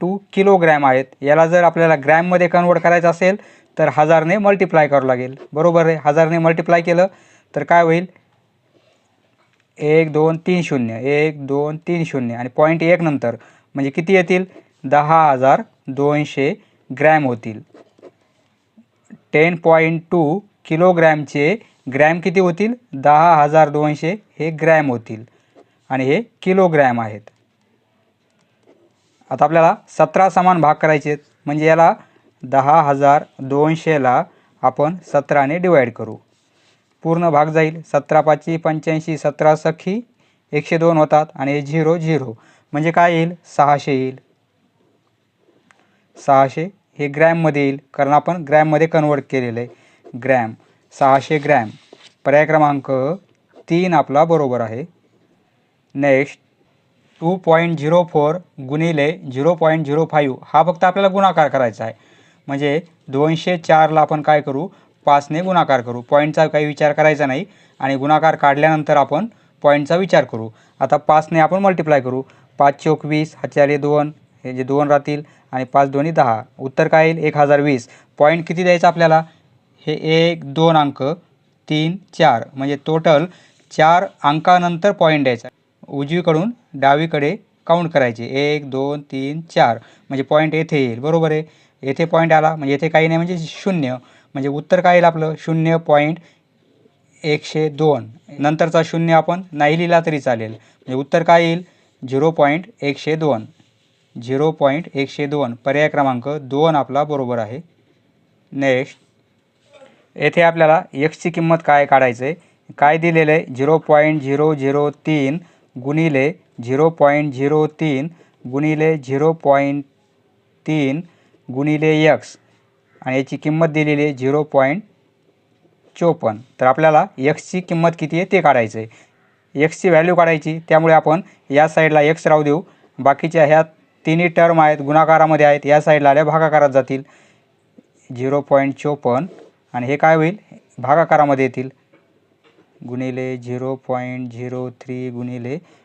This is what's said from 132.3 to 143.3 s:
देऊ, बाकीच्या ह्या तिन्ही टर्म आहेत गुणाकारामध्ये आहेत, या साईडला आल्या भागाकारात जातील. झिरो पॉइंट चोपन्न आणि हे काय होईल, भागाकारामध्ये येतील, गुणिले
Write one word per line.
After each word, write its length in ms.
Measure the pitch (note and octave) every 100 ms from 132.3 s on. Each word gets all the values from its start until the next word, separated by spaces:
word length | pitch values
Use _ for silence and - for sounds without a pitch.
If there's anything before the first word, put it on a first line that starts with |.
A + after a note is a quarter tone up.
| D#3
देऊ, 180 | D3 D3 - _ _ -
बाकीच्या 460 | B2+ C#3 E3 E3 D3
ह्या 160 | D#3 D#3+ _ _ _ -
तिन्ही 220 | E3 F3
टर्म 320 | E3+ E3+ E3
आहेत 200 | D3+ D3+
गुणाकारामध्ये 640 | C#3 D3+ D#3 D#3+ D#3 D3+ D3
आहेत, 200 | D3 C#3+
या 160 | D3
साईडला 280 | D3+ D3+ C#3+
आल्या 140 | C#3 D#3
भागाकारात 440 | D#3 D#3+ D3 C#3+
जातील. 320 | C3 B2 C3+ C#3 _ _ _ _ _ _ _ _ _ -
झिरो 320 | B2 C3 C#3+
पॉइंट 320 | C#3 C#3 C#3 C3+
चोपन्न 500 | D3 C#3+ B2+ B2 F3 - - _ _
आणि 140 | B2 B2
हे 100 | C#3+
काय 180 | D#3+ D#3+
होईल, 220 | D#3+ G#3+ _ - _ -
भागाकारामध्ये 680 | B2 D3+ D#3+ D#3 D3 C3+ C3
येतील, 240 | B2+ C3 - _ _ _ _ _ _ _ _ _ _
गुणिले 540 | A#2+ B2 B2+ B2+ B2+